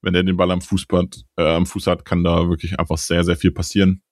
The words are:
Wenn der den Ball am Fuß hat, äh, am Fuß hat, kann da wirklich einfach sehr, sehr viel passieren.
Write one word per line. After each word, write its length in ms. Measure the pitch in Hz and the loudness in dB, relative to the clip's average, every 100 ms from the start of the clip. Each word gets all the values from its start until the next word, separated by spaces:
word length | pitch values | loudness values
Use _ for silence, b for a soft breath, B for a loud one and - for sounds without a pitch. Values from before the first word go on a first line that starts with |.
Wenn 120 | 92 | 0
der 100 | 90 | 0
den 140 | 92 92 | 0 0
Ball 140 | 90 | 0
am 100 | 90 | 0
Fuß 240 | - 98 - | -2 -4 0
hat, 300 | 90 90 - - - | 0 0 -6 -16 -2
äh, 200 | 80 82 | 0 2
am 100 | 90 | 0
Fuß 220 | 101 95 | -2 -2
hat, 180 | 87 - | -2 -2
kann 180 | 90 | -2
da 240 | 85 85 87 | 2 2 0
wirklich 320 | 85 82 90 | -2 -4 -6
einfach 180 | 80 82 | -4 -4
sehr, 280 | - 85 87 | -2 0 2
sehr 100 | 85 | 2
viel 160 | 95 | 0
passieren. 500 | - 90 104 95 95 _ | 0 -4 2 2 2 _